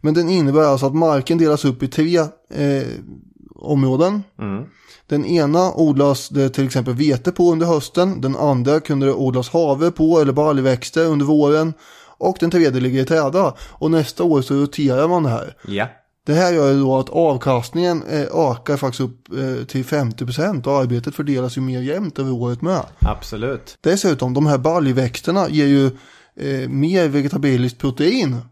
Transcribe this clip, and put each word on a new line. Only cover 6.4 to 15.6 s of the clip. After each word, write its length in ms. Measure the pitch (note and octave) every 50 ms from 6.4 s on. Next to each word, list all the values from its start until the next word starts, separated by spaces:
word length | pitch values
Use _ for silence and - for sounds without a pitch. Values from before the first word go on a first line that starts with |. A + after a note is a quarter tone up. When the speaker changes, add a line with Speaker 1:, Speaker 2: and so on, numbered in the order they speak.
| C3+ C3
Speaker 1:
till 160 | B2+ - C3+
exempel 280 | B2+ B2+ C3+ A2+ B2+ A#2+
vete 380 | B2 D3+ D3+ C3+ A#2+ - F3+
på 200 | F3 - F3 F3
under 140 | E3 D#3+ E3+
hösten. 560 | E3+ E3 D3+ C3 - _ F3 F3+ F#3+ F#3 -
Den 140 | B2+ C3+ C3+
andra 440 | - D3+ D3 C3+ B2 A#2+ C3+ D3 D#3+
kunde 260 | D3+ - D3+ C3+ C3+
det 80 | C#3 B2+
odlas 360 | F#2 C3+ C3 B2+ B2+ B2 -
have 420 | - E3 E3 D3 C#3 C3+ D#3+ F3
på 280 | E3+ - D#3 D#3+ E3+ E3
eller 140 | D3+ C#3 C3+
baljväxter 720 | D3 D3+ D#3 D3 C3+ C3 C3 B2+ B2 - - - E3 E3
under 200 | E3 D#3 C#3+ C#3+
våren. 480 | C#3+ D#3 D3+ D3 C#3+ D3+ D#3 D#3+ E3 D#3 _ - - - - - - -
Och 200 | _ - F#3 F#3 -
den 120 | E3 E3+
tredje 300 | F3 F3 E3 C#3 B2+ C3
ligger 200 | B2+ B2+ B2+ C3+
i 40 | C3
träda. 480 | B2+ E3 D#3+ D3+ C3+ D3+ F#3 G3 C#3+ - - - -
Och 200 | - - - D#3
nästa 320 | E3 D#3+ D3+ - - - F3
år 180 | E3+ D#3 C#3
så 120 | B2 - C#3
roterar 520 | C#3 C#3+ C#3+ - - D3 C#3 B2+ C3 D3+
man 160 | E3 F3+ F3 D#3
det 60 | C3
här. 280 | A2+ A2+ - - - _